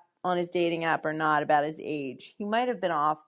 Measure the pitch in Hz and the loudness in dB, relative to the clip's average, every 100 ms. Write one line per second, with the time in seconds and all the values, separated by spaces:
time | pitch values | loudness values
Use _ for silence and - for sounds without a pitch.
0 | _ _ 180 175 175 175 170 165 165 156 | _ _ -2 0 0 0 0 0 0 0
1 | 156 156 156 151 151 147 147 151 - 151 | -2 0 2 2 4 2 2 -4 -6 -6
2 | 135 127 - - 208 220 254 208 185 156 | -6 -10 -14 -10 -4 0 0 0 0 2
3 | 151 151 | 0 0